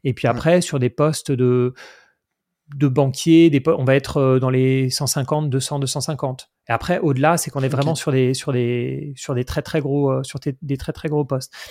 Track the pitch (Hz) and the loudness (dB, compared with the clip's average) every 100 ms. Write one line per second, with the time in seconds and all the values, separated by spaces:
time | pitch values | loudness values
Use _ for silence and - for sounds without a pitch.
0 | 143 117 127 117 160 180 170 139 123 - | -4 -2 -2 0 2 2 2 0 0 2
1 | 151 151 - 131 123 123 123 131 - - | 0 0 -4 2 4 4 0 -4 -20 -20
2 | _ _ _ _ _ _ _ 143 143 131 | _ _ _ _ _ _ _ -2 0 2
3 | 135 131 170 165 165 139 147 165 131 135 | 0 0 4 8 8 4 2 0 2 2
4 | - 147 131 131 131 131 131 131 131 - | 2 0 4 4 2 2 2 2 0 -2
5 | 135 151 127 151 151 131 - 143 135 147 | -4 -2 -2 -2 0 -2 -4 -4 -4 -4
6 | 147 143 135 127 - _ - 117 - 180 | -6 -4 -6 -8 -16 _ -6 -4 0 0
7 | 165 131 151 170 - 139 131 139 143 156 | 0 2 2 2 -2 -4 -2 0 -2 -2
8 | - 131 127 131 - 127 120 123 127 135 | -2 0 0 -2 -2 -2 0 -2 -4 -6
9 | 147 131 - 123 127 - - 160 143 143 | -10 -12 -6 -4 -4 -6 -4 -4 -2 0
10 | 139 131 135 139 147 135 139 135 - - | 0 0 -4 -8 -8 -8 -6 -6 -6 -8
11 | 160 147 139 135 - - - | -4 -2 -2 -4 -6 -18 -16